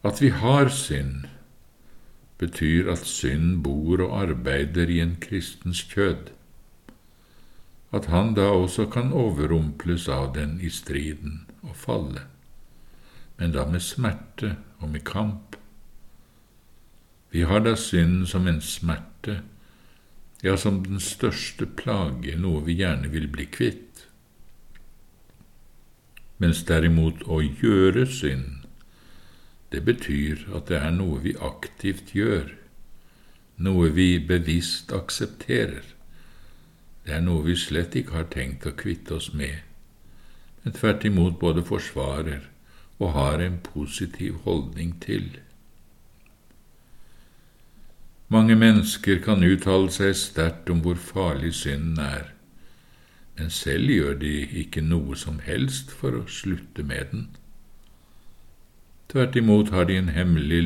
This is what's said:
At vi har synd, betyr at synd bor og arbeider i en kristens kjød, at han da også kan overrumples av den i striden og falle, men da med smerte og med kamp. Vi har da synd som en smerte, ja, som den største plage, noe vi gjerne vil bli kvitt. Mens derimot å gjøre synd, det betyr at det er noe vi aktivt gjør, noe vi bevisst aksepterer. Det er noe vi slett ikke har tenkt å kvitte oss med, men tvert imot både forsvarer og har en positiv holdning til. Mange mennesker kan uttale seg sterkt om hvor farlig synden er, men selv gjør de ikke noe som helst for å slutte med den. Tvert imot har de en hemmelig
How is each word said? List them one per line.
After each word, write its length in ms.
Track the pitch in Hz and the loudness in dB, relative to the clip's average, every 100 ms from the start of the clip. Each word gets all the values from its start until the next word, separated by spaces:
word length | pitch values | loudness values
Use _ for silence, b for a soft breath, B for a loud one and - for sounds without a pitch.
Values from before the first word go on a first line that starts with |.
At 220 | 101 - | -2 4
vi 80 | 139 | 4
har 380 | 87 117 139 135 | 4 4 6 6
synd, 540 | - - 71 69 67 - - - - - _ b b b b b - | 2 -4 -2 -2 -6 -10 -16 -20 -20 -20 _ b b b b b -6
betyr 460 | 87 - 78 82 92 | -6 0 4 4 4
at 140 | 85 | -2
synd 540 | - - 67 71 82 90 | -4 -4 -2 2 2 2
bor 400 | 69 69 80 90 | 0 -2 0 2
og 140 | 90 - | 0 -2
arbeider 720 | 95 67 60 69 73 85 85 | -2 -2 -2 -2 0 0 2
i 80 | 85 | 2
en 140 | 85 85 | 0 -2
kristens 640 | - 98 85 - 90 87 | -6 -6 -6 -8 -6 -6
kjød, 460 | - - 98 71 - - - - - - - b b b b b b b b b - | -6 0 0 0 -8 -20 -20 -20 -20 -20 -20 b b b b b b b b b -6
at 140 | 104 - | -4 2
han 220 | 85 110 | 2 4
da 140 | 104 98 | 4 4
også 380 | 98 90 - 110 | 4 2 0 0
kan 240 | 123 123 | 0 0
overrumples 920 | 135 117 76 76 82 76 71 82 85 80 | 2 2 2 2 2 2 -2 -2 -2 0
av 220 | 67 69 | -2 -2
den 220 | 67 73 82 | -2 -4 -4
i 60 | 87 | -6
striden 680 | - - 69 76 73 73 76 85 - | -8 -6 -6 -6 -8 -10 -12 -14 -18
og 140 | 147 - | -16 -12
falle, 460 | - 120 73 - - - - - b b b b b b b - | -4 -4 -4 -10 -14 -20 -20 -20 b b b b b b b -4
men 160 | 85 | -2
da 140 | 71 69 | 0 0
med 160 | 87 | -2
smerte 720 | 87 - 117 - - - 107 80 - - | -4 -4 -2 -4 -10 -6 -6 -6 -12 -12
og 100 | 78 | -8
med 160 | 76 | -6
kamp. 540 | - 95 107 101 - - - - - - - b b b b b b - - - _ _ _ | -6 -2 -2 -4 -12 -20 -20 -20 -20 -20 -20 b b b b b b -20 -20 -20 _ _ _
Vi 160 | 85 | -2
har 160 | 82 104 | 2 4
da 140 | 113 110 | 4 0
synd 480 | - 90 82 90 92 | 0 4 4 4 0
som 160 | 95 90 | 0 2
en 140 | 80 | 0
smerte, 800 | - - 85 78 - - - 104 - b b b b b b b b - | -2 -4 -4 -4 -6 -12 -8 -8 -10 b b b b b b b b -4
ja, 160 | 92 95 | 0 2
som 240 | - 98 92 | 2 0 -2
den 100 | 98 | -4
største 720 | - - 117 - - - - | -6 -2 -2 -2 -8 -6 -8
plage, 680 | - - 107 85 65 71 80 | -6 -4 -2 -2 -4 -6 -4
noe 240 | 92 78 | 0 0
vi 140 | 76 85 | 0 0
gjerne 320 | 95 71 67 | 0 0 -2
vil 160 | 80 76 | -4 -4
bli 160 | 73 67 | -6 -10
kvitt. 540 | - 120 - - - - - _ _ - - - - - - - - - - - - - - - _ _ - - - | -2 -2 -2 -16 -20 -20 -20 _ _ -20 -20 -20 -20 -20 -20 -20 -20 -20 -20 -20 -20 -20 -20 -20 _ _ -20 -20 0
Mens 240 | 85 80 | 2 2
derimot 560 | - 80 82 82 80 76 - | 2 4 6 6 4 0 -2
å 140 | 80 | 0
gjøre 640 | 73 71 117 101 95 98 131 | 0 2 4 6 6 4 0
synd, 480 | - 76 65 65 67 - - b b b b b b b b - | 0 -2 -2 -6 -10 -16 -20 b b b b b b b b -10
det 140 | 69 76 | -4 0
betyr 600 | 123 - 71 76 73 - | -2 0 -2 -2 -4 -6
at 160 | 90 - | -10 -2
det 140 | 82 | -2
er 80 | 76 | 0
noe 300 | 85 95 69 | 0 0 -2
vi 80 | 80 - 71 | -2 -4 -6
aktivt 640 | - - - 101 90 - | -8 -16 -6 -6 -6 -4
gjør, 380 | 98 110 98 71 - - - - b b b b b b - | -2 0 0 -2 -12 -20 -20 -18 b b b b b b -4
noe 300 | 90 92 82 | 0 4 4
vi 220 | 78 92 90 | 6 4 4
bevisst 720 | 76 90 82 82 85 - - | 2 0 2 0 0 -6 -6
aksepterer. 960 | 95 85 - 107 - - 123 110 - - - - b b b b b b b b - | -8 -6 -6 -6 -8 -2 0 0 -4 -16 -20 -20 b b b b b b b b -16
Det 100 | - | -6
er 80 | 76 | 0
noe 220 | 87 85 | 2 2
vi 100 | 76 | 2
slett 400 | 87 - 76 85 | 0 0 -2 0
ikke 220 | - - 82 | -4 -4 -6
har 100 | 78 | -4
tenkt 320 | - 65 65 - | -4 -6 -6 -8
å 80 | |
kvitte 400 | - 101 90 - 80 | -6 -6 -6 -6 -8
oss 80 | - | -6
med, 320 | 76 69 78 - - - - b b b b b b | -6 -6 -6 -12 -20 -20 -20 b b b b b b
men 100 | - | -10
tvert 320 | - 113 98 107 | 0 0 2 2
imot 320 | 98 87 85 | 4 4 4
både 240 | 87 80 | 2 2
forsvarer 840 | 85 95 - - 67 71 78 71 - - b b b b | 0 -4 -4 -6 -4 -4 -4 -6 -10 -20 b b b b
og 160 | 92 | -2
har 320 | 73 69 78 90 | 2 2 2 -2
en 140 | 87 | -4
positiv 800 | - - 73 - 85 - 92 85 | -8 -8 -8 -6 -8 -6 -8 -6
holdning 540 | - 85 69 78 85 85 - | -2 -2 -2 -6 -6 -6 -6
til. 220 | - 90 - - - - - - _ - - - _ _ - - b b b b b b b b b b b b b - - - | -6 -6 -12 -20 -20 -20 -20 -20 _ -20 -20 -20 _ _ -20 -20 b b b b b b b b b b b b b -20 -20 2
Mange 320 | 113 110 113 | 6 8 8
mennesker 640 | 113 107 104 - - 95 | 10 8 4 -2 2 2
kan 240 | 90 101 87 | 4 6 6
uttale 480 | 92 98 95 95 | 6 4 4 4
seg 240 | 87 98 90 | 2 0 2
sterkt 480 | - - 80 82 - | -4 0 0 -2 -2
om 80 | 85 | 0
hvor 160 | 82 87 | 2 -2
farlig 560 | - - 90 71 80 80 | -4 -2 0 0 -2 -4
synden 400 | 73 69 82 80 | -4 -4 -2 -2
er, 300 | 71 69 - - _ b b b b b b b b - | -2 -6 -10 -18 _ b b b b b b b b -8
men 160 | 78 | -6
selv 400 | - - 78 123 | -4 -2 0 2
gjør 240 | 113 71 69 | 2 2 -2
de 160 | 76 73 71 82 76 | -2 -4 -4 -6 -6
ikke 160 | - | -4
noe 320 | 78 85 69 | 0 0 0
som 240 | 65 - 76 - | -6 -8 -8 -6
helst 480 | 113 135 - - | -2 -2 -4 -10
for 240 | - 135 120 | -6 -4 -4
å 80 | 107 | -6
slutte 560 | - 95 87 - - | -8 -6 -6 -6 -10
med 320 | 73 - - | -6 -6 -6
den. 160 | - - - - - - - - b b b b b b - - - - - - | -8 -10 -14 -20 -20 -20 -20 -20 b b b b b b -20 -20 -20 -20 -20 -4
Tvert 240 | 139 127 | 0 2
imot 380 | 127 113 104 104 | 4 6 6 6
har 140 | 92 87 | 4 4
de 80 | 95 | 4
en 140 | 92 | 2
hemmelig 460 | 76 90 82 71 85 | 2 4 4 4 2